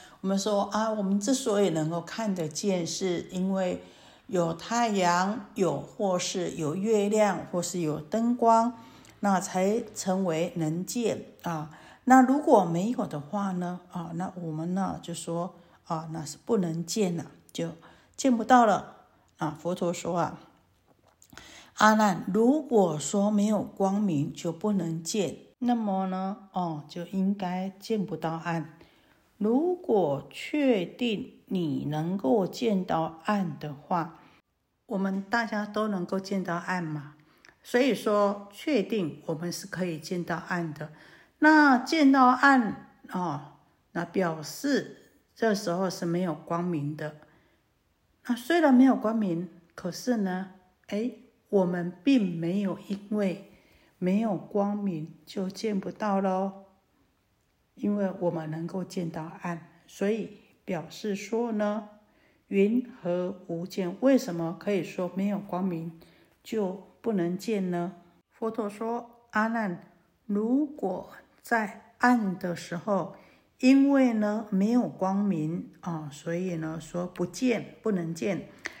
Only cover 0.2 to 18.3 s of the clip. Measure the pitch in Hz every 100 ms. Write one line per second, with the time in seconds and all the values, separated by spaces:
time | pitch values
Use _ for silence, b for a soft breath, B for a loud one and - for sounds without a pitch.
0.2 | 190 196 214 202 202 214 220 214 190 202
1.2 | 233 262 233 202 190 160 156 170 170 -
2.2 | 220 180 156 - 202 180 165 - 190 170
3.2 | - 185 190 190 180 180 B B B B
4.2 | - 185 165 165 - 233 233 202 175 175
5.2 | 190 226 - - 170 139 - - 196 180
6.2 | - 190 170 165 147 180 214 214 202 214
7.2 | 208 160 143 175 170 180 156 151 - 220
8.2 | 233 240 226 226 233 B B B B B
9.2 | 202 185 190 185 190 233 - - 196 190
10.2 | 185 160 180 170 156 170 185 247 214 131
11.2 | - - 175 160 156 B B B - 262
12.2 | 247 285 311 226 170 170 214 247 - 147
13.2 | - 208 196 180 180 180 - 175 165 170
14.2 | 185 180 165 156 170 190 180 160 - 170
15.2 | - 170 180 b b b - 160 160 160
16.2 | 147 - - 220 170 165 - 220 185 170
17.2 | - - - - 165 - b b b -
18.2 | 277